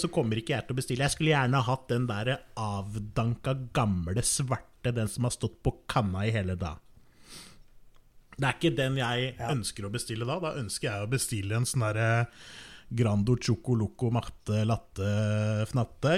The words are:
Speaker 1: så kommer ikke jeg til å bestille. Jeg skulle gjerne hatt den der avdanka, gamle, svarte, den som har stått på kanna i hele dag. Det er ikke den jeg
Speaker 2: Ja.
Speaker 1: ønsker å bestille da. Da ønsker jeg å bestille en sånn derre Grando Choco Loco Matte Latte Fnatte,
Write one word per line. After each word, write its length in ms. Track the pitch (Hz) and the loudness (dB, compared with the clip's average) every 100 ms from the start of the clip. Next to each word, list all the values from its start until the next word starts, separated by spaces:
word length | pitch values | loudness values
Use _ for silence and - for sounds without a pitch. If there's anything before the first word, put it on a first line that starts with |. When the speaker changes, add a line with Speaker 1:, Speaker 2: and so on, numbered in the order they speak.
Speaker 1:
så 80 | 165 | 0
kommer 300 | 170 113 110 | 0 0 0
ikke 140 | 113 | -2
jeg 100 | 123 - | -4 -2
til 80 | |
å 40 | 127 | -4
bestille. 260 | - 127 | -2 0
Jeg 80 | 139 | 0
skulle 220 | - 156 | 2 4
gjerne 260 | 147 123 135 | 4 4 4
hatt 220 | 120 123 - | 2 0 0
den 180 | 120 123 | 0 0
der 220 | 104 120 135 - - | -2 -2 -4 -6 -6
avdanka, 960 | 107 101 101 110 104 - 117 120 135 135 123 139 | -4 -2 -4 -6 -4 0 0 0 -2 -4 -2 0
gamle, 480 | 107 90 85 107 | 2 2 0 0
svarte, 680 | 117 - 131 123 - - 123 117 | 0 0 -2 -4 -6 -6 -2 0
den 100 | 107 | -2
som 160 | - 123 | 0 -2
har 60 | |
stått 240 | - 110 - | 0 -4 -2
på 120 | 131 - - | -2 -2 -2
kanna 380 | 135 101 92 107 | 0 2 0 0
i 60 | |
hele 220 | 110 92 90 | 0 0 -2
dag. 220 | 85 76 - - - - - - - - - - - - - - - | -4 -6 -14 -20 -20 -20 -20 -20 -20 -20 -20 -20 -20 -20 -20 -20 -14
Det 160 | - 139 | -2 -2
er 80 | - | 2
ikke 160 | 165 143 | 2 2
den 160 | 135 135 | 0 0
jeg 360 | 120 123 127 - | 0 0 -2 -4
Speaker 2:
Ja. 160 | 117 | -2
Speaker 1:
ønsker 340 | 127 95 - 101 | -2 -2 -6 -6
å 60 | |
bestille 340 | 117 - 110 120 | -6 -6 -4 -2
da. 120 | 175 | -2
Da 140 | 160 143 | -4 -6
ønsker 300 | 101 - 135 | -6 -4 -4
jeg 160 | 101 104 | -4 -2
å 40 | |
bestille 420 | 131 - 107 98 110 | -2 -2 -4 -2 0
en 80 | 123 | 0
sånn 160 | 127 | 0
derre 240 | 110 107 113 117 120 - - - - - - | 0 2 2 4 0 -4 -20 -18 -18 -18 -6
Grando 460 | 117 113 104 104 123 | 0 2 4 4 2
Choco 380 | - 110 - 117 | 2 0 2 2
Loco 320 | 101 - 120 | 0 0 0
Matte 540 | 117 - - - 107 110 | 0 -2 -8 -2 0 2
Latte 1000 | 110 - - 101 104 107 107 107 107 107 | 0 -4 -4 0 2 2 2 2 0 0
Fnatte, 480 | 123 113 - 135 | 0 -2 0 2